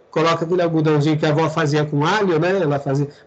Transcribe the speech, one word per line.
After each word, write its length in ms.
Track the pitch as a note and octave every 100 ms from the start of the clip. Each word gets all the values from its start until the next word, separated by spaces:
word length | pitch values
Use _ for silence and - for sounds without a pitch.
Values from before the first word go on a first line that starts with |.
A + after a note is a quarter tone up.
| _
coloca 340 | D#3+ E3 E3
aquele 160 | E3 F3+
algodãozinho 560 | E3+ D#3+ D#3 D3+ D3+ D3+
que 80 |
a 60 | D#3+
avó 180 | D3+ D#3+
fazia 360 | D#3+ D3+ D3+ D3+
com 180 | D3
alho, 340 | D#3 G#3+ G3 D#3
né? 220 | F3 G3
Ela 180 | D3+ C#3+
fazia, 300 | C#3 C#3 C#3+ -